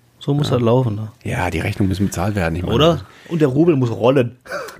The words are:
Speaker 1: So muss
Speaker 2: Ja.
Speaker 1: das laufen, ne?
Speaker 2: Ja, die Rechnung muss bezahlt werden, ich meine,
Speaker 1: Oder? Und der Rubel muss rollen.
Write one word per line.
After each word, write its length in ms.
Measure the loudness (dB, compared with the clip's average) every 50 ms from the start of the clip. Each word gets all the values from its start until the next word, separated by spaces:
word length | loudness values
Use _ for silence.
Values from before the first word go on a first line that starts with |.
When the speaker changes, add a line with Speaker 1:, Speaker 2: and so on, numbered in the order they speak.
| _ _ _ _
Speaker 1:
So 140 | -4 -2 -2
muss 140 | 0 0 0
Speaker 2:
Ja. 60 | 0
Speaker 1:
das 60 | 2 2
laufen, 320 | 4 4 4 2 0 -2
ne? 160 | -4 -8 -10 -12 _ -8
Speaker 2:
Ja, 260 | -6 -4 -4 -2 -2
die 100 | -2 -2
Rechnung 280 | -4 -2 -2 0 0 0
muss 120 | 0 0
bezahlt 360 | -2 -2 -2 -2 -4 -2 -2
werden, 200 | -2 -2 -2 -2
ich 60 | -4 -2
meine, 100 | -2 0
Speaker 1:
Oder? 260 | 2 2 2 2 0 -4 -12 -20 -20 -10 -6
Und 120 | -2 0
der 60 | 0 2
Rubel 260 | 2 2 4 4 4
muss 160 | 2 0 0
rollen. 460 | 0 2 2 4 4 4 2 0 -4 -12 _ -12 -10 -10 -10 -12 -12 -10